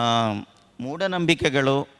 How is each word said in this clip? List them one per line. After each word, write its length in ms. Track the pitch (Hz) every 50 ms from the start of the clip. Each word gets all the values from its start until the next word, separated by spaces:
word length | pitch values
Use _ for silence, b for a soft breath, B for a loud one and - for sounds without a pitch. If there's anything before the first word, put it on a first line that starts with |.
| 117 117 117 117 113 110 104 104 - - - - - _ _ -
ಮೂಢನಂಬಿಕೆಗಳು, 1080 | 120 131 147 165 190 190 185 175 170 156 170 - - 156 131 139 135 135 135 139 - - -